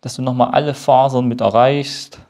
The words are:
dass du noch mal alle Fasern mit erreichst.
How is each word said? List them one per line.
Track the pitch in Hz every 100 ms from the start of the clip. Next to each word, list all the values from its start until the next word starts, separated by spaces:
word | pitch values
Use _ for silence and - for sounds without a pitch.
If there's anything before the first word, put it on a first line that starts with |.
dass | 131 -
du |
noch | 127
mal | 127 127
alle | 135 147
Fasern | 135 - 127 135 131 123
mit | 117
erreichst. | 110 110 127 143 139 - - - _